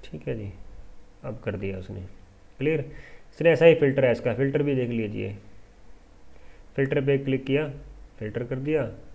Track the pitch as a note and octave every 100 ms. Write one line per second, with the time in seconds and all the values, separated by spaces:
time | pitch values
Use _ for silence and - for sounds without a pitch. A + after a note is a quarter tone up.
0 | - D3+ C#3 A#2 G#2 F#2 - - - -
1 | - - C3 A2+ - G2+ G2 F#2+ F#2 G2+
2 | F#2 - - - - - C#3 D#3+ C3+ -
3 | - - - - D#3 D#3 E3+ E3 D3 C3+
4 | C3 A#2 B2+ A2 C#3 D3 C#3+ C3+ B2 A#2
5 | G#2+ G#2+ G2+ G#2 - - - - - -
6 | - - - - - - - - C#3 D3
7 | C3+ C#3 C#3 C3 C3+ C3+ D3+ C#3 - -
8 | - - G#2+ A2+ A#2+ C3 C#3 D#3 A#2 F#2
9 | -